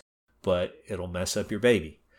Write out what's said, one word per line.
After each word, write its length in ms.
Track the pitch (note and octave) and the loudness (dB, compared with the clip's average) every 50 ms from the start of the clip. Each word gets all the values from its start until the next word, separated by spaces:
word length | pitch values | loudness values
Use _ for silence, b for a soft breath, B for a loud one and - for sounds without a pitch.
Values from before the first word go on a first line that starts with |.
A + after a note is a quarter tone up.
| _ _ _ _ _ _ _ _ | _ _ _ _ _ _ _ _
but 320 | - G2 F#2 F2 F2+ - - - _ | -2 0 0 0 0 -4 -6 -16 _
it'll 220 | - G#2+ F2+ F2+ F2+ | -10 -8 -6 -6 -6
mess 280 | F2 F2+ F#2 - - | -4 -4 -4 -2 -2
up 140 | G#2 G#2 G#2 | -4 -4 -4
your 80 | A2 G2+ | -4 2
baby. 380 | G#2 B2 A#2+ G2 D#2 D#2+ - _ _ b b | 4 4 4 4 2 -4 -14 _ _ b b